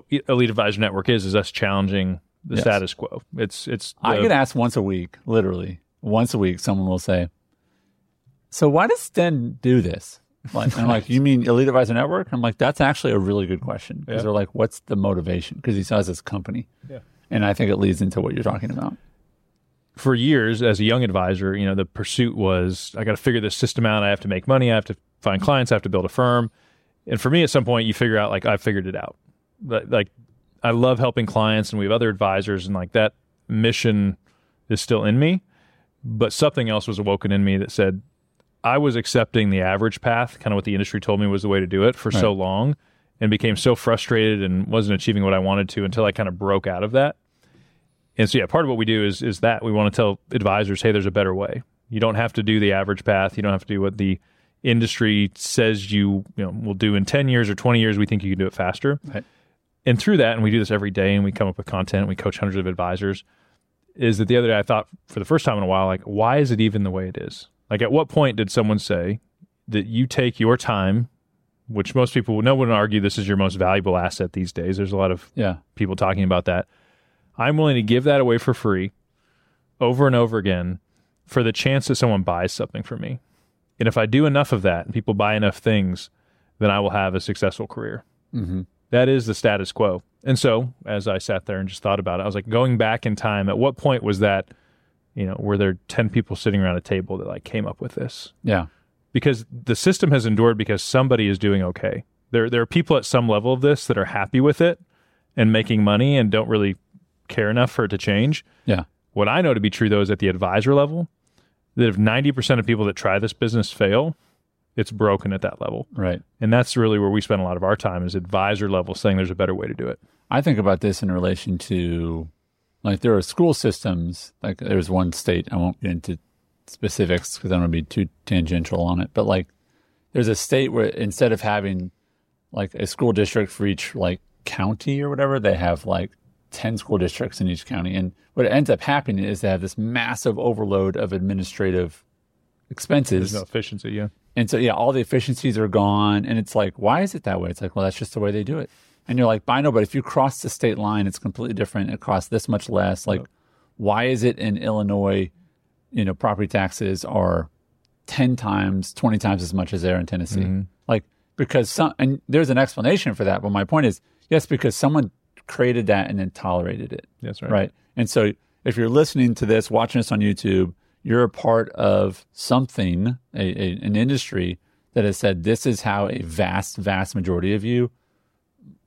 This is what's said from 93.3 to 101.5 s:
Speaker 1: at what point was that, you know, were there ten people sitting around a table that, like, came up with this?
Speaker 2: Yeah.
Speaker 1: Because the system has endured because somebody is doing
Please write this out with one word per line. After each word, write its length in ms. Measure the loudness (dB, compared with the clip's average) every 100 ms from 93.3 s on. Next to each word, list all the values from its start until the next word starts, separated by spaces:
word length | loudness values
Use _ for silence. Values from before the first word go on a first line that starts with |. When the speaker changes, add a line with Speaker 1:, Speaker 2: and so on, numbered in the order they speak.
| 0 0
Speaker 1:
at 80 | 0
what 200 | 0 0
point 260 | 0 0
was 160 | 0 2
that, 300 | 2 2 -2 _ _ _ _ _ _ -6
you 100 | -6
know, 100 | -4
were 180 | 0 2
there 200 | 2 0 -4
ten 220 | -2 0
people 260 | 0 -2 -2
sitting 260 | 0 2
around 140 | 2 0
a 60 |
table 360 | -2 -4 -4 -8
that, 100 | -8
like, 160 | -10
came 220 | -8 -6 -6
up 160 | -8
with 140 | -10 -8
this? 380 | -10 -10 -18 _
Speaker 2:
Yeah. 240 | 0 0 -2 _ _ _ _
Speaker 1:
Because 320 | 0 2 0 -4
the 240 | -8 -2 0
system 360 | 2 2 4
has 140 | 4 4
endured 320 | 4 4 4
because 260 | 0 -2
somebody 440 | 0 2 4 4 2
is 120 | 2
doing 240 | 2